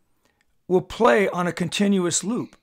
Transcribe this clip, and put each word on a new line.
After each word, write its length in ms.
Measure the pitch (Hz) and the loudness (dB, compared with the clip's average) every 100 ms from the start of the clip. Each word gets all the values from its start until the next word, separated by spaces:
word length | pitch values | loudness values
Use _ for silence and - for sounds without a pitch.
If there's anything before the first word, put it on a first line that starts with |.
| _ _ _ _ _ _ - | _ _ _ _ _ _ -2
will 140 | 180 | -2
play 460 | 180 - 240 226 190 | 0 0 4 4 2
on 160 | 175 175 | -2 -4
a 40 | |
continuous 720 | 165 170 - 202 196 175 - | -4 -4 0 2 2 0 -2
loop. 320 | 180 233 120 _ | -4 -6 -6 _